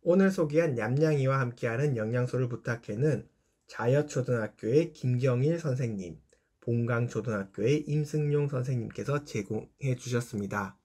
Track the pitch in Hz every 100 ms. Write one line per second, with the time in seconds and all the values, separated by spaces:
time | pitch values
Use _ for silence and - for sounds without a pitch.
0 | - 185 190 190 160 147 170 120 110 131
1 | 156 151 131 135 123 120 123 113 147 120
2 | 107 123 123 127 127 120 - 117 - 107
3 | 147 127 - _ _ _ _ - 113 139
4 | 147 - 123 123 107 - 107 135 160 -
5 | 127 123 131 123 139 170 160 131 123 104
6 | 90 80 _ _ _ _ - 117 117 117
7 | 120 - 104 104 98 - 107 151 151 147
8 | 147 151 147 147 143 139 123 127 110 -
9 | 107 143 147 113 98 110 - _ 135 123
10 | - 120 120 107 101 104 98 -